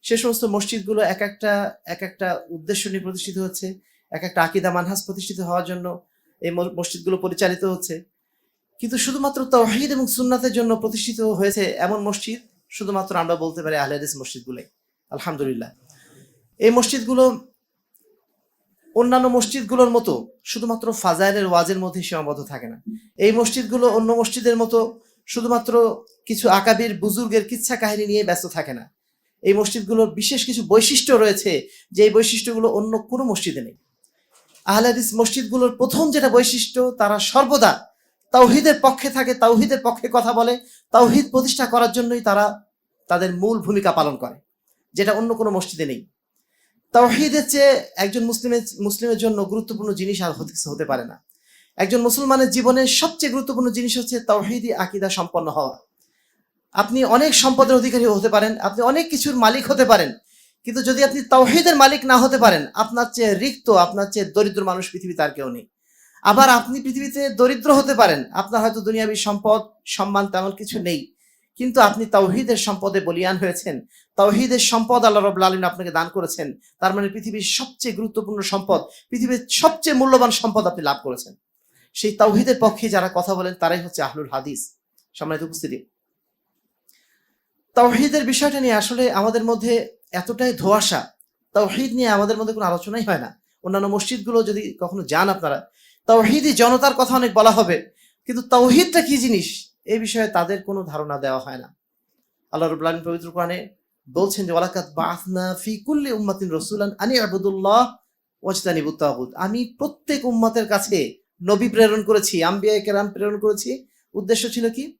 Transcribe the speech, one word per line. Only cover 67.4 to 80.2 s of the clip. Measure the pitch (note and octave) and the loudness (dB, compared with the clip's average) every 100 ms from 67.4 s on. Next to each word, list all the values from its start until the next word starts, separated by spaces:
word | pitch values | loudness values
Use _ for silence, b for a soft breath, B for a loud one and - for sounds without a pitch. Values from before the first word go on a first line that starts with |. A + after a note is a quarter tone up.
| B3 C4 D4 | 2 2 4
হতে | C#4 C#4 A#3+ | 4 4 4
পারেন, | G#3 D3 B2 | 4 4 -2
আপনার | E3 G3 A3 | -6 -2 0
হয়তো | A3 A3 | 0 -2
দুনিয়াবী | G3+ A3 A3 G#3 | -4 -2 -2 -4
সম্পদ, | G#3 G3+ G#3+ A3 A3 _ - | -4 -2 2 0 0 _ -12
সম্মান | - G3 G3+ G3 | -6 -2 0 0
তেমন | F#3+ F#3+ | -2 -4
কিছু | G3 G#3 A3+ | -8 -10 -8
নেই, | F3+ D#3+ - _ _ _ _ _ | -4 -6 -8 _ _ _ _ _
কিন্তু | B3+ B3 | -2 4
আপনি | G#3 G#3 A3 | 4 4 0
তাওহীদের | G#3 F#3+ G3 A#3+ G#3+ | 2 4 2 0 -2
সম্পদে | - G3 G3 G3 | -2 -4 -2 -2
বলীয়ান | F3+ E3 F#3 F#3+ | -4 -2 -2 -2
হয়েছেন। | F#3+ F3+ - C3+ - b b - | -4 -4 -8 -10 -12 b b 2
তাওহীদের | G3+ G#3+ B3+ B3 | 2 4 0 0
সম্পদ | - A#3 A3 B3 A#3 | 2 0 2 4 4
আল্লাহ | G#3 | 4
রাব্বুল | G3+ F#3 | 2 2
আলামিন | F#3+ F#3+ | 2 2
আপনাকে | F3+ F3+ F3+ | -2 -4 -4
দান | E3 E3+ | -4 -2
করেছেন। | F#3+ E3+ - D3 - b b | -4 -6 -8 -10 -10 b b
তার | F#3+ G3 | -2 -2
মানে | G3+ | -4
পৃথিবীর | G#3 A3 G#3 | -6 -10 -6
সবচেয়ে | F#3+ - B3+ _ B3 F#3 | -4 -4 -6 _ -8 -6
গুরুত্বপূর্ণ | A3 A3 G#3 G#3 | -6 -6 -6 -8
সম্পদ, | G3 G3 F#3+ F3+ - B B | -4 -4 0 -2 -2 B B
পৃথিবীর | B3 B3 B3 B3 | -4 -2 -2 -2
সবচেয়ে | - D#4+ D#4+ - | 2 2 2 -2
মূল্যবান | C4 C4+ B3+ | 2 4 4